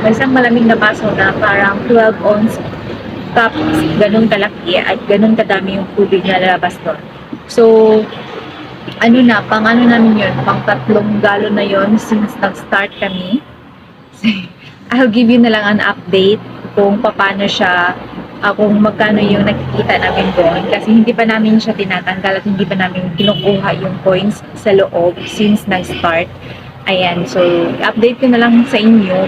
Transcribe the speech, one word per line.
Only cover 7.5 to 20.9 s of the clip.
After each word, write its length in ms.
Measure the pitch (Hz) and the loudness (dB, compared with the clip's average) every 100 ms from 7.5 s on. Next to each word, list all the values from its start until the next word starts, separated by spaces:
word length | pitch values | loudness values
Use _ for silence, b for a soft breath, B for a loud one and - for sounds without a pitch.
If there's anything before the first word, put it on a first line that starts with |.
| - 226 220 220 220 214 - - - - - - - - - | 4 6 6 6 4 0 -10 -14 -14 -14 -16 -16 -14 -14 -2
ano 180 | 226 247 | 2 6
na, 160 | 240 208 - | 4 2 0
pang 160 | 214 | 0
ano 160 | 214 233 | 2 4
namin 400 | 240 233 226 214 | 4 4 4 2
yun, 140 | 190 185 | 0 -2
pang 160 | 202 196 - | -2 -2 -2
tatlong 560 | 202 - 208 208 208 | -2 0 0 0 0
galon 320 | 208 202 208 208 | 0 0 0 -2
na 80 | |
yun 320 | 202 196 196 214 | 0 0 2 0
since 340 | - 214 208 - | 0 -2 -2 -4
nag-start 540 | 196 185 - 202 202 - | -6 -6 -4 -2 -2 -6
kami. 400 | 196 185 180 254 - - - - - - - - | -6 -6 -4 -4 -4 -20 -20 -20 -20 -20 -20 -4
<laughs> 720 | 226 190 - - - - - | -4 -4 -8 -18 -20 -20 -4
I'll 160 | 240 254 | 2 2
give 220 | 220 226 | 4 4
you 80 | 247 | 4
na 100 | 240 | 4
lang 140 | 214 | 2
an 160 | 208 208 | 0 0
update 580 | 196 - 175 190 190 220 - - - - | 0 -4 -2 2 2 0 -6 -16 -6 0
kung 240 | 202 202 | 0 2
paano 480 | 220 - 196 196 202 | -2 0 -2 0 -4
siya, 480 | - 190 180 175 185 - - - - | 0 0 2 0 -4 -12 -14 -16 -4
ah, 80 | 202 | -4
kung 260 | 196 208 208 | 0 2 2
magkano 400 | 214 208 214 208 | 2 2 0 2
yung 240 | 202 202 202 | 2 2 0
nakikita 560 | - - - 202 185 | -2 -4 -4 -2 0
namin 240 | 180 185 190 180 | 0 -2 0 2
doon. 240 | 165 - 196 | 0 0 -2
Kasi 320 | 202 220 | -4 2